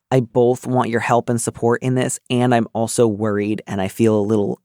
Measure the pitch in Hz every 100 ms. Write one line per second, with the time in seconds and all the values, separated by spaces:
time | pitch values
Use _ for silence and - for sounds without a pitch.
0 | - 131 117 127 120 127 123 127 113 113
1 | 113 120 117 120 - - 117 120 127 127
2 | 127 - - 123 123 120 107 110 113 -
3 | 117 101 107 104 104 104 - 98 95 -
4 | 113 107 104 110 101 123